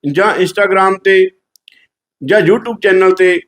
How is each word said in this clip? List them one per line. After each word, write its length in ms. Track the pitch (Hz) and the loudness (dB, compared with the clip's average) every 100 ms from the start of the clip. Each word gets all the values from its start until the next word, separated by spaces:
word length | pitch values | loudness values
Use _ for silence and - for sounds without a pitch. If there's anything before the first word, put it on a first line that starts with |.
| 143 | -4
ਜਾਂ 200 | 147 208 180 | -2 -2 0
Instagram 600 | 180 202 202 190 190 190 | -4 -2 -2 0 0 0
ਤੇ 100 | 196 190 190 _ _ _ _ _ _ _ _ _ | 0 2 0 _ _ _ _ _ _ _ _ _
ਜਾਂ 180 | 135 214 | -2 0
YouTube 380 | 160 226 233 214 | 2 0 -2 -4
ਚੈਨਲ 320 | 202 190 185 | 0 2 2
ਤੇ 240 | 190 185 175 | 2 0 0